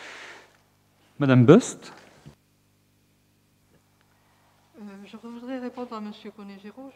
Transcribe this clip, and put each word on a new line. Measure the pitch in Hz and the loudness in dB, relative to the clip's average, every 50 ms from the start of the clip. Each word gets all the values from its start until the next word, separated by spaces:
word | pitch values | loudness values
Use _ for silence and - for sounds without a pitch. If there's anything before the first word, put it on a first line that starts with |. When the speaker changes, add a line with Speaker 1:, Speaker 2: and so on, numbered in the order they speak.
| - - - - - - - - - - _ _ _ _ _ _ _ _ _ _ _ _ _ - | -20 -20 -20 -20 -20 -20 -20 -20 -20 -20 _ _ _ _ _ _ _ _ _ _ _ _ _ -2
Speaker 1:
Madame | 147 131 127 127 120 | 2 4 6 8 10
Bust. | 113 160 240 - - - - - - - - - - - - _ - - _ _ _ _ _ _ _ _ _ _ _ _ _ _ _ _ _ _ _ _ _ _ _ _ _ _ _ _ _ _ _ _ _ _ _ _ _ _ _ _ _ _ _ _ _ _ _ _ | 10 10 8 8 2 -8 -14 -18 -20 -20 -20 -20 -20 -20 -20 _ -20 -20 _ _ _ _ _ _ _ _ _ _ _ _ _ _ _ _ _ _ _ _ _ _ _ _ _ _ _ _ _ _ _ _ _ _ _ _ _ _ _ _ _ _ _ _ _ _ _ _
Speaker 2:
Euh, | 294 208 208 196 196 202 | -20 -20 -20 -18 -20 -20
je | 190 - 214 | -20 -20 -18
voudrais | - 233 233 240 240 254 269 254 | -18 -16 -16 -16 -12 -12 -10 -10
répondre | 247 247 247 247 247 240 233 | -10 -12 -12 -12 -12 -12 -12
à | 214 | -12
Monsieur | 208 208 208 - - 208 | -12 -14 -14 -16 -18 -18
Conegero, | 202 - 202 202 202 190 196 208 202 254 269 277 254 | -18 -18 -20 -20 -20 -18 -20 -20 -20 -18 -20 -20 -20